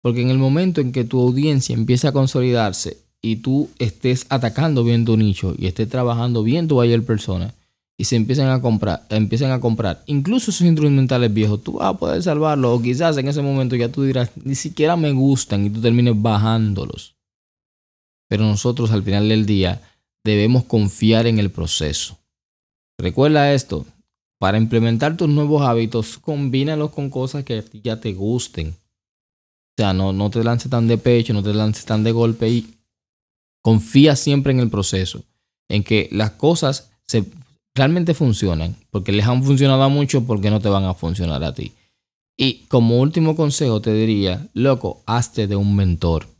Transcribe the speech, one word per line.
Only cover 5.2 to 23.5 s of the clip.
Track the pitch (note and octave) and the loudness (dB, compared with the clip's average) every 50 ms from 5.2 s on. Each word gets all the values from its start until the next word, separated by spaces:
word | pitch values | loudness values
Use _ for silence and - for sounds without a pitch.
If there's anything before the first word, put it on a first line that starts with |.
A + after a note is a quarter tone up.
| A2 G#2 F#2+ - - F#2 - | 4 2 0 0 -2 -4 -4
y | - - | -2 -4
estés | F#2 F2 - A2 - | -4 -2 -2 -4 -4
trabajando | - B2+ B2 A#2+ A#2 A#2 A#2+ B2 A#2+ A#2 G#2+ | -2 -2 -2 -2 -2 -2 -2 -2 -2 0 0
bien | A2+ C#3+ F3 E3+ | 0 0 0 0
tu | D#3 D3 | 2 2
buyer | B2 A#2+ A#2+ A#2 A#2 A2+ | 2 4 4 2 0 0
persona | - A2+ G2+ - - F#2 F2+ F2+ A2 - _ _ _ _ _ _ _ _ | 0 -2 -2 -2 -4 -4 -4 -4 -6 -10 _ _ _ _ _ _ _ _
y | - - | -6 -2
se | - B2+ | 0 0
empiecen | A2+ A2 A2+ B2+ C#3+ C3+ C3 | 0 0 0 0 0 0 0
a | C3 B2+ | 0 0
comprar, | B2+ A#2+ A2+ G2+ G#2 G2+ E2 - - _ | 0 0 0 0 0 -2 -4 -4 -6 _
empiecen | G#2+ A2 A2 G2 A2+ A#2 C#3+ C3 | -2 0 0 0 0 -2 0 -2
a | C3 B2 | -2 0
comprar, | A#2+ A#2 A2+ G#2 A2 F#2+ D#2+ - _ | 0 -2 -2 0 -2 -4 -4 -6 _
incluso | - D3 C#3+ C#3 F3 A#3 B3+ - A3 | -4 -4 -2 -2 0 -2 -2 -2 -2
esos | F3+ - F3 | 0 2 4
instrumentales | E3+ E3 D3+ D3+ D3 C#3+ C3+ C3 B2 C3 B2 B2 A2+ G2+ | 4 4 4 4 2 4 4 2 2 2 2 2 2 2
viejos, | A2 G#2+ G#2 G#2 G#2 - | 2 2 0 0 -2 -4
tú | - - | -8 -6
vas | - - | -4 -2
a | - G3 | -2 -2
poder | F#3+ - E2+ - - | -2 -4 -2 -2 -2
salvarlos | F3 F#3 D3 D3 D#3 D#3 D3+ C#3 B2+ A#2+ A#2+ | -2 -2 0 0 0 0 0 0 2 2 2
o | B2 A#2 | 0 0
quizás | B2 B2+ C3+ E3+ E3 D3+ | -2 -2 0 0 0 0
en | C#3 B2+ | 0 -2
ese | C#3 C#3+ D3+ | -2 -2 -2
momento | C#3 C#3 C#3 C3+ C3 B2 B2+ | -2 0 0 0 0 0 0
ya | A#2+ A#2+ A#2+ | -2 -2 -2
tú | C#3 C#3 C#3 | -2 -2 -2
dirás, | C3+ C3 B2+ B2 - - - - | 0 0 0 -2 -2 -6 -10 -6
"Ni | C3 C#3 | -6 -6
siquiera | - - D3 - - D3+ D#3 F3 | -6 -6 -8 -2 0 0 2 2
me | E3+ D#3 D3 | 0 0 0
gustan", | C#3 C3 C3+ C#3 C#3 B2+ - - G#2 G2+ G2+ | 2 2 2 2 2 0 -2 -2 -2 -2 0
y | G#2 | -2
tú | G#2 A2+ | -2 0
termines | A2+ A#2 A#2 A#2+ A#2+ B2 A2+ G#2 | 0 2 4 4 4 2 2 2
bajándolos. | G#2+ A#2 G#2+ G2+ G#2+ A2 A2+ A2+ A2 G#2 G2+ F#2 - - - - - - _ _ _ _ _ _ _ _ _ _ _ _ _ _ _ _ _ _ _ _ _ _ _ | 2 2 2 2 2 2 2 2 0 0 -2 -4 -6 -8 -10 -14 -16 -20 _ _ _ _ _ _ _ _ _ _ _ _ _ _ _ _ _ _ _ _ _ _ _
Pero | _ G#2+ G#2 A2 | _ -2 0 2
nosotros | G#2+ G#2 G2+ - B2 A#2+ B2 A#2 G#2+ | 2 0 0 0 -2 -2 0 0 0
al | A2 G2+ F#2 | 0 0 0
final | G2+ G2 G2+ G#2 G#2+ | 0 0 0 2 2
del | A2 A2 G#2+ | 2 2 2
día | G2+ G#2+ G2 F#2 F2 F2+ - - _ _ _ _ _ _ _ _ | 2 2 0 0 0 -2 -6 -12 _ _ _ _ _ _ _ _
debemos | G#2+ G#2+ G2+ G#2 A2+ B2+ B2+ A#2+ | 0 2 2 4 4 2 2 0
confiar | - - A2 G#2 G2 - - G#2+ G#2+ A2+ A2 A2+ | 0 0 0 0 0 -2 0 2 4 4 4 2
en | A#2 A2+ | 2 2
el | G#2+ G2+ F2+ | 2 0 -2
proceso. | - - E2 E2 - - D#2+ D2 D#2 - - - - _ _ _ _ _ _ _ _ _ _ _ _ _ _ _ _ | -2 -4 -4 -4 -2 -2 -2 -4 -4 -6 -8 -8 -12 _ _ _ _ _ _ _ _ _ _ _ _ _ _ _ _
Recuerda | - F2+ F#2 - B2 C3+ D3+ D#3 D3+ C#3+ C#3+ | -6 -6 -4 0 2 2 2 4 2 2 2